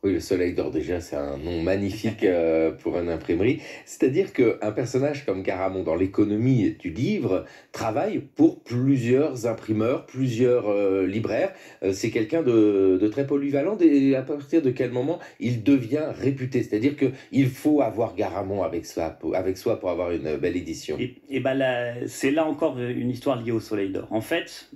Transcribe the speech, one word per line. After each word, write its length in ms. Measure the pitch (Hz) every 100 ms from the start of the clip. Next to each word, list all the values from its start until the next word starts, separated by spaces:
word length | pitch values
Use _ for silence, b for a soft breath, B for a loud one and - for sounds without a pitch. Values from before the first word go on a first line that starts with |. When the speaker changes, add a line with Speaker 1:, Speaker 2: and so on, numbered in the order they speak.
Speaker 1:
Oui, 120 | 98
le 80 | 85
Soleil 320 | - 90 87
d'Or, 180 | 87 76
déjà, 300 | 80 80 87
c'est 160 | 82 73
un 180 | 71 69
nom 260 | 78 87
magnifique, 600 | 85 98 101 110 113 110
Speaker 2:
<laughs> 0 |
Speaker 1:
euh, 480 | 101 87 82 80 80
pour 260 | 80 - 87
une 120 | 85
imprimerie. 500 | 82 - 85 107 - B B
C'est-à-dire 480 | - - 143 139 190
qu'un 400 | - 117 - 107
personnage 540 | 107 127 131 143 139 -
comme 180 | 95
Garamond, 400 | 95 95 95 95
dans 120 | 80 82
l'économie 760 | 95 107 104 104 123 131 90 -
du 100 | 90
livre, 540 | 82 151 208 117 92 B B B
travaille 460 | - 113 110 190 180
pour 440 | - - 160 -
plusieurs 840 | - 123 131 135 117 127 151 127 117
imprimeurs, 600 | 110 - 107 110 160 -
plusieurs, 640 | 131 131 113 123 123 104
euh, 360 | 101 101 95 95
libraires. 460 | 104 - 113 190 B B B
Euh, 80 | 95
c'est 200 | 95 113
quelqu'un 320 | 113 107 165
de, 540 | 139 113 107 98 95 92
de 100 | 104
très 180 | 113 139
polyvalent. 500 | 143 139 139 160 214
Et 360 | 165 143 135 131
à 60 |
partir 400 | 131 147 139 165
de 80 | 135
quel 200 | 127 123
moment 280 | 120 139 170 B B
il 220 | 117 120
devient 500 | 107 139 113 147 151 -
réputé ? 480 | 117 135 131 127
C'est-à-dire 320 | - 104 131 143
qu'il 540 | 135 - - 127 135
faut 320 | - 151 151
avoir 340 | 120 98 110 -
Garamond 480 | 98 90 95 98
avec 220 | 85 85 82
soi, 340 | - 82 - 80
avec 240 | 92 92 92
soi 240 | - 107
pour 80 | 92
avoir 220 | 87 87
une 260 | 85 71 73
belle 180 | - 87
édition. 400 | 80 80 - 76
Speaker 2:
Et, 180 | - - -
et 140 | 135
ben 140 | 131 135
là, 520 | 131 123 123 123 120
c'est 240 | - 139
là 140 | 151 156
encore 340 | 143 160 127
une 300 | 123 123 120
histoire 340 | 120 143 123
liée 80 | 113
au 80 | 113
Soleil 300 | - 107 98
d'Or. 180 | 95 -
En 100 | 110
fait, 480 | - 170 180 - -